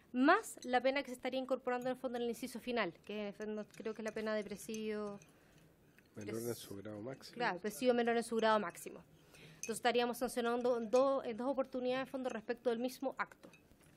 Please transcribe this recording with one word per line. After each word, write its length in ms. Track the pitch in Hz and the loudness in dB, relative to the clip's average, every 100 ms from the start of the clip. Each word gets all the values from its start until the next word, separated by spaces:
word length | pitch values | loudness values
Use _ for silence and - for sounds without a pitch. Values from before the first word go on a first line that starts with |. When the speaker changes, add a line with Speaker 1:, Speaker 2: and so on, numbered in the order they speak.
| - | -6
Speaker 1:
más 460 | 247 277 392 - - | 4 6 6 4 -8
la 160 | 254 254 | 2 4
pena 200 | 262 277 | 4 2
que 60 | 277 | -2
se 60 | |
estaría 260 | 254 254 262 | -4 -4 -2
incorporando, 480 | 254 262 254 247 254 | 0 -2 0 -2 0
en 80 | 254 | -2
el 20 | |
fondo, 200 | 262 240 | -2 -2
en 60 | |
el 40 | 240 | -2
inciso 320 | 233 254 226 | -2 -6 -6
final, 320 | 247 240 190 - - | -2 0 0 -2 -10
que 140 | 208 | -6
en 60 | 208 | -6
el 40 | |
fondo 340 | 196 214 214 208 - | -6 -6 -6 -8 -8
creo 180 | 220 | -8
que 80 | 214 | -6
es 20 | |
la 80 | 220 | -6
pena 220 | 220 214 | -4 -2
de 100 | 214 | -2
presidio 760 | 208 208 - 220 214 214 208 202 - - - - - _ - - - | -2 -8 -8 -6 -4 -4 -6 -10 -16 -20 -20 -20 -20 _ -20 -20 -20
Speaker 2:
Menor 280 | - 104 113 | -12 -6 -4
en 80 | 120 | -4
Speaker 1:
es 80 | 113 | -4
Speaker 2:
su 180 | - 98 | -6 -10
grado 240 | 101 107 | -10 -8
máximo. 340 | 110 135 - - | -8 -10 -12 -2
Speaker 1:
Claro, 240 | 240 175 | -2 0
presidio 340 | 214 208 247 | -4 0 2
menor 220 | 240 233 233 | 4 4 2
en 80 | |
su 100 | 233 | 0
grado 240 | 226 220 214 | 2 4 4
máximo. 460 | 180 - - - - - - - - | 2 -6 -12 -14 -18 -20 -20 -20 -20
Entonces 260 | - - 220 | -14 -8 0
estaríamos 420 | 247 233 240 240 | 2 4 2 0
sancionando 600 | 240 247 233 240 240 240 | -2 0 0 2 2 2
en 120 | 220 | 4
do-, 320 | 254 269 269 | 4 6 4
en 140 | 247 220 | 0 -4
dos 100 | 247 | -2
oportunidades, 600 | 262 262 262 247 254 262 | 0 -2 -2 0 0 -2
en 20 | |
fondo, 180 | 269 254 | -4 -4
respecto 420 | 233 214 240 247 | -4 -4 -2 0
del 100 | 226 | 0
mismo 340 | 254 - 269 - | -2 -2 -4 -4
acto. 300 | - - - - - - - | -6 -6 -20 -20 -20 -20 -20